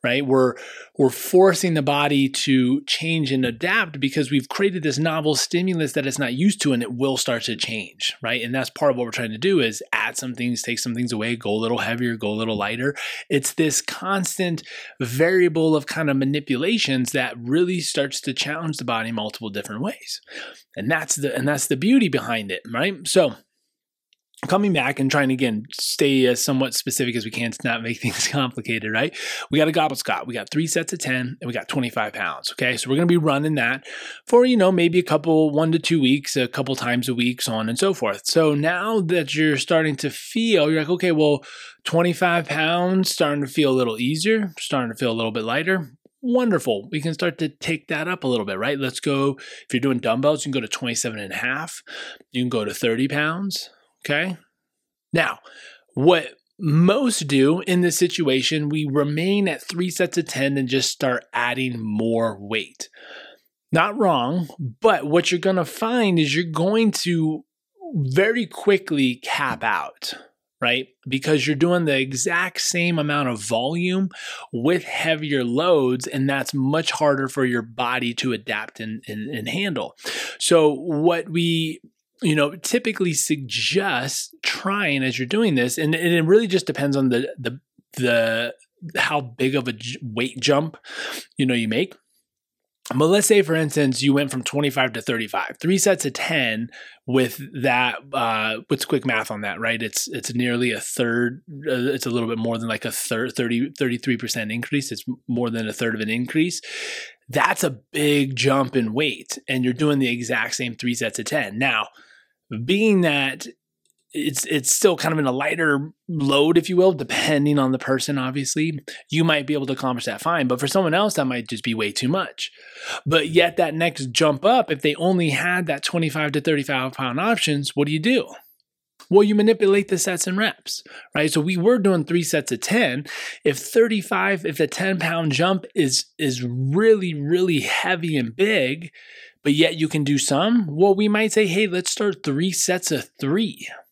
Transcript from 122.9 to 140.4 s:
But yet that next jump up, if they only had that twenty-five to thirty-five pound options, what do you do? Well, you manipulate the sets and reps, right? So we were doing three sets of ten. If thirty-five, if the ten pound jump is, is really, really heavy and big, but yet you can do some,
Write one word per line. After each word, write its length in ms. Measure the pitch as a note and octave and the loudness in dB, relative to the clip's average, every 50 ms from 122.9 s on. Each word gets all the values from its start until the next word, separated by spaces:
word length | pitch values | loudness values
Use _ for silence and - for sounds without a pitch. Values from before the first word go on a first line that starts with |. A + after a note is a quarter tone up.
| - - - | -10 -8 -4
But 240 | C#3+ D#3+ E3 D3+ D#3+ | 0 2 2 2 4
yet 300 | D#3+ F3 E3+ E3+ E3+ - | 4 4 4 4 4 0
that 160 | F3 D#3+ D3 | 0 0 0
next 320 | D#3+ E3 E3+ D3+ - C#3 B2+ A#2+ | 0 0 0 0 -2 -8 -4 0
jump 300 | - D#3+ D3+ D3 C3 - | 2 2 4 2 2 2
up, 280 | G3+ A#3+ B3+ A3+ - | 4 4 4 4 2
if 100 | D#3+ C3+ | -2 0
they 140 | - D3+ D3 | 0 -2 0
only 360 | - E3 F3+ F#3+ F3+ F3 D#3 | 2 0 2 2 2 2 2
had 360 | C#3 B2+ E3 F3+ F3+ F3+ F3+ | 0 0 0 0 0 0 0
that 160 | D#3+ D3+ C#3+ - | -2 -4 -4 -4
twenty-five 500 | - - F3 E3 D#3 C3 D3+ D3+ D3 C3+ | -2 -2 0 -2 0 -2 -2 -2 0 -2
to 80 | D3+ | 0
thirty-five 520 | C#3 - D#3 D3 C3+ - C#3+ C3 B2+ C3 B2+ | 0 2 0 0 0 -2 -2 -2 -2 -4 -6
pound 280 | - C3+ B2+ A#2+ C3+ | -4 -6 -4 -2 -2
options, 560 | F3+ A3 A3+ - - E3 D3+ C#3+ C#3+ - - | 0 0 0 2 2 0 0 0 -2 -4 0
what 120 | E3+ D#3+ D3 | 0 0 2
do 40 | D3+ | 2
you 80 | D#3 | 0
do? 280 | D#3 A3 B3+ B3+ - - - - _ _ _ _ _ _ _ _ _ _ _ _ - _ | 2 2 2 2 0 -2 -10 -20 _ _ _ _ _ _ _ _ _ _ _ _ -6 _
Well, 140 | F3 G3 G#3 | 6 6 8
you 120 | G#3 G#3+ | 8 6
manipulate 540 | G#3 G#3 G#3+ A3+ A3 G#3+ G3 G3 G3+ G3 G3 | 4 6 4 4 4 4 4 4 4 2 0
the 100 | G3 F3 | -2 -2
sets 280 | - - F3+ E3+ - | 0 -2 -2 -2 -2
and 100 | - F#3 | -2 -2
reps, 460 | G3 A3 G#3+ - _ _ - - - - - - - - - _ | -2 -2 -2 -4 _ _ -10 -10 -10 -12 -16 -20 -20 -20 -6 _
right? 160 | D#3 D3+ D#3 | 0 0 2
So 100 | - D#3+ | 2 2
we 160 | D3 E3+ F#3+ | 0 0 0
were 220 | F3 E3 G#3+ B3 B3 | 2 4 4 4 6
doing 260 | F#3+ G3 F#3+ F3 D3 | 6 4 4 4 2
three 180 | - E3+ F3 E3+ | 2 0 0 0
sets 280 | - - D#3 C#3 - B2 | 2 0 0 0 0 -4
of 80 | G#2+ | -4
ten. 460 | - - F#3+ A#3 A#3+ D3+ B2 C3+ D3+ - - - - - - - _ | -2 0 2 2 2 2 0 -2 -6 -8 -10 -10 -10 -12 -12 -2 _
If 140 | D#3 C#3+ C3 | 0 0 0
thirty-five, 880 | - - - A#3+ A3+ A#3+ A3 G#3 F3+ - - F#3+ F#3 G3 G3+ F3+ D#3+ | -4 0 4 4 4 4 4 -2 -2 -2 -2 0 0 0 0 0 -2
if 140 | - D3+ - | -6 0 0
the 80 | E3 | 0
ten 320 | C#3+ - - F#3 F#3+ F#3+ F3+ | 0 0 -2 -2 -2 0 0
pound 340 | E3 E3 E3+ E3+ E3 D#3+ C#3 | -2 -2 0 0 0 0 2
jump 320 | B2+ E3 F3+ F#3+ F#3 - - _ | 2 2 2 2 0 -2 -6 _
is, 320 | G#3+ D#3+ C3+ B2+ - - _ _ _ | 0 2 2 2 0 -2 _ _ _
is 240 | D#3+ C#3 B2+ B2 B2 | -2 -2 -2 -2 -4
really, 720 | B2 A#2+ B2+ C3 C3+ C#3+ F3+ G#3+ A3+ A3 G#3 F#3 F3+ D#3+ | -4 -4 -2 0 0 2 4 6 6 6 6 4 -2 -4
really 460 | D3 C#3+ C#3+ E3+ F3+ F3+ F#3+ E3+ C#3+ | -4 -2 0 2 2 4 4 2 2
heavy 560 | - - - - - F3+ F#3 F3 D#3+ E3+ D#3 | 0 0 -2 -2 0 0 -2 -2 -2 -2 0
and 180 | C#3+ B2 A2+ A2+ | 0 -2 -2 0
big, 560 | A#2 F#3+ G#3 A3 G3 C3+ B2+ C#3 D#3+ E3+ E3 _ - - - - - - - _ _ _ | 0 0 2 2 2 0 0 -2 -6 -10 -16 _ -20 -20 -20 -20 -20 -20 -20 _ _ _
but 120 | D3 C#3+ | 0 4
yet 220 | D3+ E3 D#3+ E3 | 4 4 4 4
you 100 | D#3+ D#3 | 0 -2
can 160 | D3+ - D#3 D3 | -2 0 0 0
do 160 | C3+ D3 C#3 | 2 0 0
some, 480 | - - C#3+ C#3 | 2 2 2 2